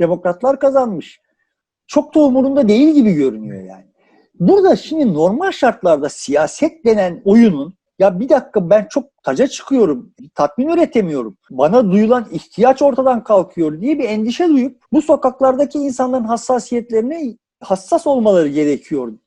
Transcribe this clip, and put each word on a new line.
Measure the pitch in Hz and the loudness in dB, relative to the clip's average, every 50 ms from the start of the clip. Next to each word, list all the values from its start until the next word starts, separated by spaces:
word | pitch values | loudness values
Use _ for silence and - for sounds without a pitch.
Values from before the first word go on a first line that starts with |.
demokratlar | 170 165 180 170 175 180 180 - 240 269 277 277 | -2 -2 -2 -2 -4 -4 -4 -2 -2 -2 0 0
kazanmış. | 294 277 269 269 254 226 190 156 - - - _ _ _ _ _ _ _ _ _ _ _ _ _ _ | 0 0 2 2 0 0 -4 -8 -10 -14 -20 _ _ _ _ _ _ _ _ _ _ _ _ _ _
Çok | - - 294 294 - - | -4 -2 -2 -2 0 2
da | 311 | 2
umurunda | 294 269 247 262 247 269 277 285 247 208 | 2 4 2 2 0 0 0 2 2 2
değil | 208 240 294 320 302 | 4 4 4 4 4
gibi | 285 233 214 | 4 4 4
görünüyor | 170 147 139 131 107 110 110 104 98 95 92 | 2 0 0 -2 -4 -6 -10 -14 -14 -16 -16
yani. | 92 95 95 _ _ _ _ _ _ _ _ _ _ _ | -18 -20 -20 _ _ _ _ _ _ _ _ _ _ _
Burada | - 175 247 381 403 370 370 247 | -2 2 2 4 4 4 2 2
şimdi | - - - 311 320 285 220 156 | 0 -2 -6 -4 -2 -2 0 0
normal | 151 165 185 214 294 381 381 | 0 0 0 0 -2 -4 -4
şartlarda | - - 277 240 - - - 175 156 139 151 135 | -4 -2 -2 -2 -2 0 0 0 0 0 0 -6
siyaset | - - - - 143 147 156 143 - - 294 320 - - - | -8 -10 -6 -2 -2 0 -2 -2 -2 -4 -4 -4 -4 -2 0
denen | 233 220 208 185 180 165 139 - | 0 0 2 0 -2 -6 -4 0
oyunun, | 196 208 233 233 214 160 135 143 175 - _ _ _ _ - | 4 6 6 6 4 2 0 -6 -10 -14 _ _ _ _ 0
ya | 190 202 180 180 | 0 0 0 -2
bir | 254 269 | 0 0
dakika | 311 254 254 - - 214 175 165 | 0 0 0 -2 -4 -4 0 2
ben | 202 214 196 - | 0 0 0 -2
çok | - 277 247 _ _ _ | -6 -6 -6 _ _ _
taca | _ 139 131 160 262 | _ -4 -2 0 -2
çıkıyorum, | - - - - - 269 247 208 156 143 247 - - _ - 254 151 _ | -2 -4 -8 -6 -2 0 2 2 2 0 -4 -8 -14 _ -20 -20 -12 _
tatmin | - 147 - - 233 269 320 | -2 -2 -2 -2 -4 -4 -2
üretemiyorum, | 339 339 311 - - 240 190 165 147 131 117 107 95 _ _ - | 0 0 0 0 0 -2 -2 -2 -4 -6 -6 -8 -12 _ _ -12
bana | 139 127 139 156 208 254 233 185 | -2 0 0 2 2 2 2 2
duyulan | 185 208 220 214 247 247 220 - | 2 2 2 2 0 0 -2 -6
ihtiyaç | - 160 - _ _ 180 226 262 262 - | -10 -12 -12 _ _ 2 2 2 4 4
ortadan | 294 285 - 269 254 262 247 220 - | 2 0 2 0 0 0 0 -2 0
kalkıyor | - 214 190 170 - _ 170 160 151 151 156 | 0 2 2 0 0 _ -4 -4 -4 -4 -4
diye | 208 285 311 294 | -4 -4 -2 -2
bir | 262 208 | -2 -4
endişe | 214 214 220 240 233 - 359 339 | -4 -4 -4 -4 -2 -2 0 2
duyup | 294 262 240 269 - _ _ _ | 2 2 0 -2 -6 _ _ _
bu | - 311 | -2 0
sokaklardaki | 311 - 277 269 277 254 254 - 269 262 254 254 285 - - 294 | 2 2 0 0 0 -2 -2 0 0 0 2 0 -2 -2 -4 -6
insanların | 277 285 247 - 254 247 254 262 220 | -6 -4 -4 -4 -4 -2 -2 -4 -4
hassasiyetlerine | 220 233 220 - - 254 240 - - 247 240 233 240 226 220 226 262 320 339 302 233 202 - _ _ _ _ | -4 -6 -4 -2 -4 -4 -4 -4 -4 -6 -6 -6 -4 -4 -2 -2 -4 -6 -8 -8 -10 -12 -14 _ _ _ _
hassas | - - 190 185 - - 339 320 - | -8 -6 -6 -6 -2 -2 -4 -2 0
olmaları | 302 277 254 214 214 196 175 156 143 | 0 0 2 2 2 4 2 2 0
gerekiyor | 143 151 147 147 139 120 - - 156 135 123 113 110 - _ | 0 0 0 0 -2 -2 -4 -6 -8 -6 -6 -8 -12 -16 _